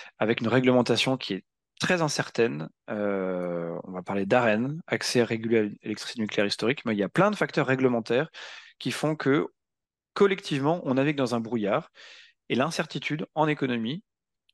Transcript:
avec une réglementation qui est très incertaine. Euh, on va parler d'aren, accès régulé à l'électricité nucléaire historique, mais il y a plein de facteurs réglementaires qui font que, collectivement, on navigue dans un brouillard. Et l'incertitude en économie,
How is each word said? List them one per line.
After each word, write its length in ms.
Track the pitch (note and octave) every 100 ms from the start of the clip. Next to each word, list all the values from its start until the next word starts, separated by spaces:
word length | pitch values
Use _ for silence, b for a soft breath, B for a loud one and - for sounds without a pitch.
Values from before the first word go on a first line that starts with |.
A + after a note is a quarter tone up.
| B -
avec 220 | G#2+ -
une 80 | A2+
réglementation 680 | B2 B2+ B2 A#2 A2+ C3 C3
qui 160 | -
est 100 | F#2+ - _ _ -
très 200 | - F3+
incertaine. 680 | D3+ - - - A#2 D3 - _ -
Euh, 920 | G#2+ G2+ G2 F#2 F2+ F2+ F2 E2+ E2+
on 80 | -
va 100 | F#2
parler 220 | F2+ G2
d'aren, 560 | G2 B2 A#2+ G#2+ C3 D#3 -
accès 360 | A2 - B2
régulé 360 | A2+ A2+ A2+ A2+
à 40 |
l'électricité 580 | G#2 - A#2 G#2 - -
nucléaire 260 | G#2+ - G2+
historique, 380 | - A2 C#3+ A#2
mais 80 |
il 40 | G#2
y 40 |
a 80 | F#2+
plein 200 | - G3+
de 60 | G#3
facteurs 300 | D3+ - C3
réglementaires 640 | C3 C3 A#2+ G#2+ A#2+ D#3+ B B B B B
qui 120 | B2+
font 260 | - D3 D3+
que, 320 | C3+ D3 - _ _ _ _ _ _
collectivement, 680 | - G3 F#3+ - C#3+ C#3+ F3
on 100 | C#3+
navigue 220 | C3 C#3+ C#3+
dans 180 | B2
un 60 | A#2+
brouillard. 500 | A2 A#2+ G2 C3 - B B B B B -
Et 60 |
l'incertitude 720 | A#2 D3+ F3 D#3+ D3+ - D3+ -
en 140 | D#3 D3+
économie, 540 | D3 C3 A#2+ A2+ E3+ - _ _ _ _